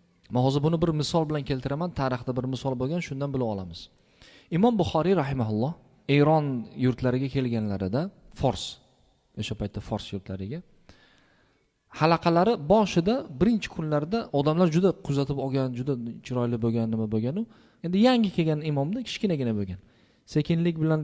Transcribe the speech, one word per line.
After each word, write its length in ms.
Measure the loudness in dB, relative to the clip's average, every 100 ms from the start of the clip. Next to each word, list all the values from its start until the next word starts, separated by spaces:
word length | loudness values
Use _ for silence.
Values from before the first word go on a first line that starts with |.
| _ _ -4
Men 100 | 2
hozir 200 | 2 4
buni 140 | 2 2
bir 80 | 0
misol 360 | 0 0 0 0
bilan 160 | -2
keltiraman, 480 | -2 -4 -2 -4 -4
tarixda 420 | -2 -2 -2 -4 -4
bir 80 |
misol 300 | -2 -2 -2 -2
bo'lgan, 220 | -2 -4
shundan 300 | -6 -6 -4
bilib 160 | -2 -2
olamiz. 260 | -4 -8 -12 -18 _ _ _ -20 -20 -4
Imom 240 | 2 4 4
Buxoriy 360 | 2 2 2 2
rahimahulloh 560 | 2 0 0 0 -2 -4 -16 _ 2
Eron 380 | 4 6 4 2 -4 -6 0
yurtlariga 520 | 0 2 0 0 0
kelganlarida, 840 | -2 0 0 -2 -2 -2 -2 -4 -8 -20
Fors, 300 | -2 -2 -2 -6 -14 _ _ _ _ _
o'sha 200 | -10 -8
paytda 260 | -6 -6 -8
Fors 260 | -6 -8 -6
yurtlariga 500 | -10 -8 -10 -8 -10 -14 _ _ -20 _ _ _ _ _ _ _ _ _
halaqalari 600 | 0 2 2 4 4 4 2 4
boshida 460 | 4 4 2 2 0 -4
birinchi 380 | 0 2 2 -2
kunlarda 500 | -8 -2 -2 -2 -4 -2
odamlar 360 | 0 2 4 4
juda 200 | 4 2
kuzatib 460 | 0 -2 -2 0 -2
olgan, 300 | -2 0 -2
juda 200 | -4 -4 -4 -6 -10
chiroyli 360 | -6 -2 0 0
bo'lgan, 240 | 0 0 0
nima 160 | -2 0
bo'lgan-u. 320 | -2 -2 -4 -6 -10 _ _
Endi 140 | -2 4
yangi 320 | 4 4 2
kelgan 300 | 2 0 0
imomda 380 | -2 -2 -2 -4
kichkinagina 500 | -8 -4 -2 0 0
bo'lgan. 240 | -2 -4 -8 -14 _ _ _ -4
Sekinlik 480 | -2 0 2 0 0
bilan 220 | 0 0